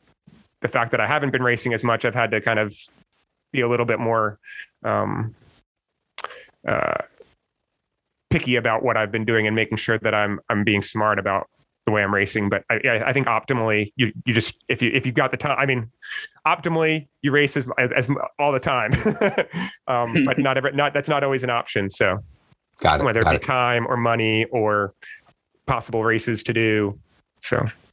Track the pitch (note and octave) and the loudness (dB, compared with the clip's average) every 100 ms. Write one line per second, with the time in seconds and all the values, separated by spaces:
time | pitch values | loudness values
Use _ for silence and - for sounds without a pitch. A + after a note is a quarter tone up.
0 | _ _ _ - _ _ A2 B2+ A#2 A#2+ | _ _ _ -20 _ _ -2 0 0 0
1 | G#2+ D3 C#3 B2+ B2 A#2 B2+ A#2 A#2+ A2+ | 0 0 0 0 0 0 -2 0 0 0
2 | A#2+ A#2+ A#2 G#2+ A#2 G#2+ G#2+ - - _ | 0 0 0 0 0 0 -2 -6 -20 _
3 | _ _ _ _ _ C#3 A#2+ A#2+ A#2 A2+ | _ _ _ _ _ -2 0 2 0 0
4 | A#2 A2+ G#2+ G#2 - - - _ A2+ G#2+ | 0 0 0 -4 -16 -18 -20 _ -2 0
5 | G2+ G2 A2+ - - _ _ _ _ _ | 0 -4 -6 -10 -20 _ _ _ _ _
6 | _ - - - - _ - - G1+ - | _ -14 -14 -14 -20 _ -4 0 0 -2
7 | - - - _ _ _ _ _ _ _ | -8 -18 -20 _ _ _ _ _ _ _
8 | _ _ _ E3+ B2+ A#2+ A#2 A2+ B2+ A2 | _ _ _ -2 2 0 2 0 0 0
9 | G#2+ A2 A2 A2+ G#2+ A2 A2 G#2+ - A2 | 0 -2 0 2 2 0 0 -2 -2 0
10 | A2 G#2 G#2 G2+ - G#2+ G#2 G2+ - A2 | 0 0 0 -2 -2 0 2 0 0 0
11 | G#2+ G#2 G2 G2 - _ _ _ - G#2+ | 0 0 0 -2 -4 _ _ _ 0 0
12 | G2+ G2+ G2 A2 G2+ G2 - A2+ C3 A2+ | 2 2 0 0 0 0 -2 -2 0 0
13 | B2 C3+ B2+ A2 - B2+ A2 G#2+ G#2 - | 0 0 0 -2 -2 -2 0 0 -2 0
14 | A2+ - - A2+ - - - B2+ A#2+ C3+ | -2 -2 -2 0 -2 -6 -6 -2 0 0
15 | B2+ B2 C3 B2+ D3 B2+ C3+ B2+ A2+ _ | 0 0 0 -2 -2 0 0 -2 -4 _
16 | - - - _ D#3 F3 F3 D#3+ D#3+ D#3 | -14 -12 -14 _ -2 0 0 0 0 -2
17 | C#3+ _ C#3+ C#3+ C#3+ D3 B2 - B2 - | -6 _ 2 2 2 0 -2 -2 0 0
18 | A#2+ C#3+ - - C#3+ C3 - B2+ A2 - | 0 -2 -4 -2 0 0 0 0 0 0
19 | G#3+ - G3+ - - E3+ F#3+ - - B2 | 0 0 0 0 -4 -6 -8 -8 -2 -2
20 | A#2+ D3+ C3+ C3+ C#3 C3 C3+ C#3 D3 C#3+ | 0 0 2 2 2 2 0 2 2 0
21 | C#3 C#3+ C#3 C3+ B2 A#2 - G#2+ G2 - | 0 0 0 0 0 -2 -2 -2 -2 2
22 | G2+ F#2+ - - _ _ _ _ D#2+ D2+ | 2 2 -4 -20 _ _ _ _ 2 4
23 | B2 A2+ G#2+ D#2+ - C3 A#2+ A#2+ A#2 B2 | 2 2 2 2 0 2 2 2 0 0
24 | A#2+ A#2 A2 A2 A2+ B2 G#2+ G#2 G2+ - | 2 2 2 2 0 0 2 0 -2 -6
25 | - - _ _ _ _ - B2 - A#2 | -20 -20 _ _ _ _ -2 -2 -2 0
26 | A2+ A2 - A2 - A2+ A2+ G#2+ G2+ G2+ | 2 0 0 -4 -2 0 2 2 0 -4
27 | _ _ _ _ - - A2 - _ | _ _ _ _ -4 -2 -2 -6 _